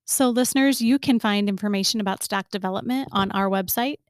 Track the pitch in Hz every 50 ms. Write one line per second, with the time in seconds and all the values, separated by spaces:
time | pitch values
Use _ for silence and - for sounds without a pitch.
0 | _ - - - 269 247 233 240 254 240 - 269 269 277 269 - 233 233 262 277
1 | - - 233 233 - 214 202 208 208 202 196 185 - 208 202 196 196 - - 220
2 | 208 190 190 - - - 208 196 190 _ - 202 180 190 185 202 - 233 254 269
3 | 269 - - 202 190 190 - 190 196 196 190 190 190 180 - - 240 269 294 -
4 | _